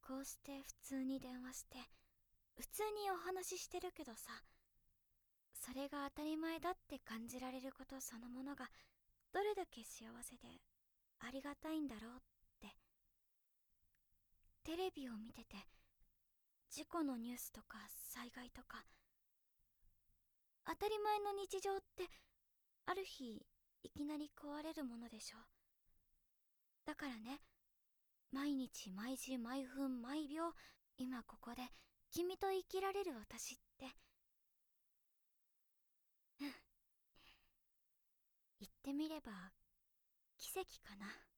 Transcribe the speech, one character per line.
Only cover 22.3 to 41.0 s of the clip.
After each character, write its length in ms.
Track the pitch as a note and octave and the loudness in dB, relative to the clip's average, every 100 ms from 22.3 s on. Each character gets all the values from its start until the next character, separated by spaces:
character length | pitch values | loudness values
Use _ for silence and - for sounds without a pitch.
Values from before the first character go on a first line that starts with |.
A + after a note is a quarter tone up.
| _ _ _ _ _ - | _ _ _ _ _ 0
あ 80 | |
る 100 | F#4 | 0
日、 400 | F#4+ - B3+ G#3+ - _ _ _ | 0 -4 -4 -6 -10 _ _ _
い 60 | - | -12
き 140 | - | -2
な 120 | D4 D4+ | 0 0
り 140 | D4 - | -2 -6
壊 260 | D4 D4 | -6 -2
れ 100 | D#4 | -2
る 120 | D#4 | 0
も 120 | C4+ A#3 | -2 -2
の 120 | A#3 | -8
で 100 | A3 | -6
し 160 | - | -8
ょ。 100 | A3+ A3+ _ _ _ _ - _ _ _ _ _ _ _ _ | -10 -18 _ _ _ _ -20 _ _ _ _ _ _ _ _
だ 100 | - | -4
か 140 | D4+ D4 | -2 0
ら 100 | A#3 | -2
ね、 240 | A3 C#4+ - _ _ _ _ _ _ _ _ | -4 -8 -8 _ _ _ _ _ _ _ _
毎 240 | C4+ C#4+ | 2 4
日 360 | C#4 B3+ - - | 4 2 -2 -6
毎 260 | F#3+ A#3 C4 | -2 0 0
時 220 | - C4 | 2 0
毎 260 | A#3 C4 | 2 2
分 360 | C4 C4+ C#4 B3+ | 0 2 2 2
毎 280 | A#3 D4 D4 | 2 0 2
秒、 260 | D4+ E4+ D#4+ - - _ - | 2 2 0 -14 -20 _ -4
今 280 | B3+ B3+ | -2 0
こ 120 | A3 A3+ | -4 -10
こ 120 | A#3 | -8
で 140 | A#3+ B3 - - _ _ | -6 -6 -8 -20 _ _
君 280 | - F4+ F#4 | 4 4 6
と 140 | G4 | 6
生 120 | F#4+ F4 | 6 4
き 120 | F#4 | 4
ら 120 | G4 | 6
れ 100 | G4 | 4
る 100 | F#4+ B3 | 2 0
私 400 | G#3+ A#3 - B3 | -6 -6 -6 -6
っ 20 | _ _ | _ _
て。 160 | C4 - - _ _ _ _ _ _ _ _ _ _ _ _ _ _ _ _ _ _ _ _ _ _ _ | -10 -10 -20 _ _ _ _ _ _ _ _ _ _ _ _ _ _ _ _ _ _ _ _ _ _ _
う 60 | C#4+ | -4
ん。 80 | - - _ _ _ _ - - - - _ _ _ _ _ _ _ _ _ _ _ | -4 -16 _ _ _ _ -20 -20 -20 -20 _ _ _ _ _ _ _ _ _ _ _
言 80 | G3+ | -16
っ 40 | - | -12
て 100 | C4+ | -2
み 160 | C#4 D#4 | 2 2
れ 120 | D#4 | 0
ば、 320 | B3+ G3 F#3 - _ _ _ _ _ _ _ _ | -4 -8 -10 -14 _ _ _ _ _ _ _ _
奇 180 | - F#4+ | -2 0
跡 200 | F#4 - | 0 -4
か 140 | - | -14
な。 320 | G3 | -8